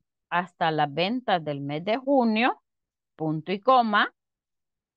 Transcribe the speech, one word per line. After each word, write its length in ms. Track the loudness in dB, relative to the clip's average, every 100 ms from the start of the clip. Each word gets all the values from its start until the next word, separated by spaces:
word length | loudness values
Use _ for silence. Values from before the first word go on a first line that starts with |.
| _ _ _
hasta 400 | -4 -4 -2 0
las 240 | 0 0
ventas 500 | -2 -2 -2 -2 -2
del 160 | -2 -6
mes 240 | -6 -6
de 140 | -4 -4
junio, 640 | 2 2 2 2 0 -2 _ _ _ _ _ -8
punto 360 | -4 -4 -4
y 80 | -2
coma, 540 | 2 4 4 2 0 -4 _ _ _ _ _ _ _